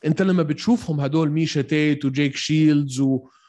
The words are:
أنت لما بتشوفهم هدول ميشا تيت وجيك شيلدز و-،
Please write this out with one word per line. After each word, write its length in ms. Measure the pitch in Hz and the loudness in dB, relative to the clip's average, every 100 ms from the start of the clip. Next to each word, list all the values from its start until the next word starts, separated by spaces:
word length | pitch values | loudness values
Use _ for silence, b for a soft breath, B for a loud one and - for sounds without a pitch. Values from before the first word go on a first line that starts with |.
| 151 | -2
أنت 160 | 160 | 0
لما 220 | 190 185 | 2 2
بتشوفهم 560 | 151 151 - 240 - 147 | 0 -2 0 0 0 -4
هدول 300 | 139 156 156 | -2 0 0
ميشا 300 | 151 156 151 | 0 -2 -2
تيت 440 | 131 151 151 147 139 | -2 0 0 0 -2
وجيك 300 | 135 143 - | 0 -2 -2
شيلدز 640 | - 156 156 147 139 127 | -2 2 4 4 0 -2
و-، 300 | 135 131 131 b | 0 0 -4 b